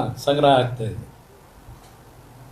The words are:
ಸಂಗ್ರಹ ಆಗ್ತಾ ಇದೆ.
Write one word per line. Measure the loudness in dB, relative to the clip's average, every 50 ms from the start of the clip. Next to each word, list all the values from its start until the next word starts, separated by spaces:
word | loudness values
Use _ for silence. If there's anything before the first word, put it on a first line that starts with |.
| -2 -4 -6
ಸಂಗ್ರಹ | -6 -2 -2 0 2 4 4
ಆಗ್ತಾ | 6 4 4 0 -4 -6 -8
ಇದೆ. | -8 -8 -10 -14 -16 -20 -20 -20 -20 -20 -20 -20 -20 -20 -20 -20 -20 -20 -20 -20 -20 -20 -20 -20 -20 -20 -20 -20 -20 -20 -20 -20 -20